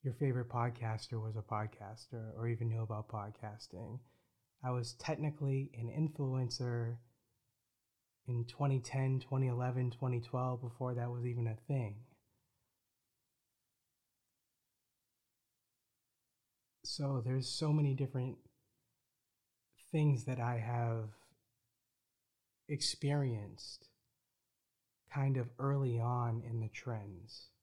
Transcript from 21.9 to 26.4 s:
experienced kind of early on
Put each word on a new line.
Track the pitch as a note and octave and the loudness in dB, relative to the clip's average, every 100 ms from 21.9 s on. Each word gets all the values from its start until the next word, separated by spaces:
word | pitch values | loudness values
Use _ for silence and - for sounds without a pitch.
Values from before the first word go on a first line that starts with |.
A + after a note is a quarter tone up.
| _ _ _ _ _ _ _ - | _ _ _ _ _ _ _ -6
experienced | D3 - - C#3+ C#3+ C3+ A2+ G#2 - - - - _ _ _ _ _ _ _ _ _ _ _ _ | 0 0 0 0 2 2 0 -6 -12 -14 -16 -20 _ _ _ _ _ _ _ _ _ _ _ _
kind | C#3+ C3+ C3+ | 0 2 2
of | A#2+ - | 0 -2
early | C#3 C#3 C3+ A#2 | 0 2 2 2
on | A#2 B2 A#2+ A2+ | 2 2 2 0